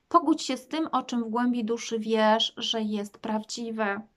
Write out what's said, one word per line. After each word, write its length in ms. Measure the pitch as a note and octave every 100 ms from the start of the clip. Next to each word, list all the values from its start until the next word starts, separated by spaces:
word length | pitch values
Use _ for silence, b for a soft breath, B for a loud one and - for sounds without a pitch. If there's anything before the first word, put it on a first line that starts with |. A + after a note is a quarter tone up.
| _
Pogódź 340 | E4+ D4+ D#4
się 140 | - B3+
z 120 | -
tym, 200 | D#4 D#4+
o 100 | B3+
czym 220 | B3+ A#3+
w 40 | A3+
głębi 360 | A3+ B3 A#3+
duszy 340 | G#3+ A#3 - A3+
wiesz, 560 | A3 A3 A3 A3+ - -
że 260 | A3+ A3+
jest 360 | A3 G#3+ G3+ -
prawdziwe. 840 | - G#3+ G#3+ - A#3 A3 G#3 G3+ G#3+